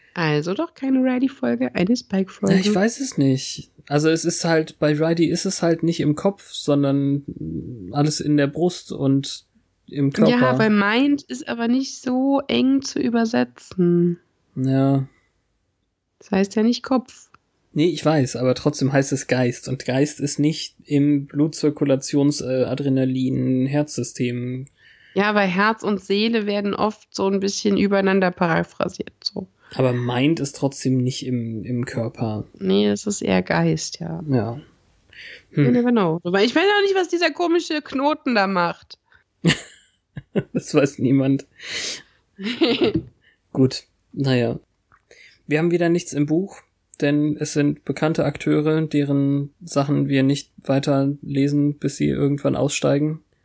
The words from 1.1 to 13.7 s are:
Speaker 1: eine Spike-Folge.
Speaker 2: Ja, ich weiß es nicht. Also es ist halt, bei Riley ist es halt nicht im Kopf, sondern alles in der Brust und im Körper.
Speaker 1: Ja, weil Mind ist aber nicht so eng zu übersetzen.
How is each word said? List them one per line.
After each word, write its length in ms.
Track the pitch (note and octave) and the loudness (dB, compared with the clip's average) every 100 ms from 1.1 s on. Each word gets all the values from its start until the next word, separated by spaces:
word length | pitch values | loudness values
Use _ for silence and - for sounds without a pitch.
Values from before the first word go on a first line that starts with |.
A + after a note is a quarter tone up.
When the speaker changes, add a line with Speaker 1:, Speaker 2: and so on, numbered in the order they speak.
| B3+ C4 - B3 A#3+ B3 F#3+ | 0 -2 -2 -4 -2 -2 0
Speaker 1:
eine 200 | F#3 B3 | 0 0
Spike-Folge. 580 | - F#3+ F#3+ - G3 F3+ | -2 -4 -4 -4 2 2
Speaker 2:
Ja, 40 | |
ich 160 | G3+ F#3+ | 2 2
weiß 240 | A3+ - | 0 -2
es 180 | C4 - | -4 0
nicht. 540 | C3+ C3 - - - - - | 2 2 -2 -12 -16 -20 -4
Also 220 | D3 D#3+ | 0 2
es 160 | E3 E3 | 2 0
ist 180 | - | 0
halt, 340 | E3+ D#3+ D#3+ - | 2 2 0 0
bei 140 | D3+ | 0
Riley 360 | D3+ D#3+ E3+ D#3 | 2 2 2 2
ist 180 | E3+ G3 | 0 -2
es 160 | - | 0
halt 200 | E3+ E3 | 0 2
nicht 200 | E3 E3 | 0 2
im 140 | D3 D3 | 0 0
Kopf, 360 | G3 G3+ - | -2 -2 -8
sondern 720 | - - C#3+ C#3 C#3 C#3 C#3+ - - D#3+ E3 - A#2+ F#2 | -6 0 2 2 2 0 -2 -4 -10 -8 -8 -8 -12 -6
alles 260 | C#3 D3+ - | 0 0 0
in 160 | D3 D3 | 0 2
der 120 | C#3+ | 2
Brust 440 | D#3 F3 - - | 0 -2 -2 -8
und 540 | - C3+ C#3 C#3 - - _ _ _ - | -2 2 2 0 -10 -16 _ _ _ -10
im 240 | C#3+ C#3 | -2 0
Körper. 180 | E3 A3 | 4 4
Speaker 1:
Ja, 280 | B3 B3+ B3+ | 6 4 4
weil 120 | A3 | 4
Mind 500 | G#3 G3+ A#3 C#4+ C#4+ | 4 2 2 2 0
ist 240 | - B3 - | -4 -12 -8
aber 220 | A#3 A#3 | -4 0
nicht 320 | B3+ C4+ - | 0 -2 -8
so 400 | B3 B3+ C4+ C#4 C#4 | -4 0 2 0 2
eng 320 | A#3 C4 C4+ | 2 4 2
zu 180 | - - | 0 -2
übersetzen. 1200 | A#3+ A#3 A3+ A#3+ B3 - - | 0 0 0 0 -2 -6 -8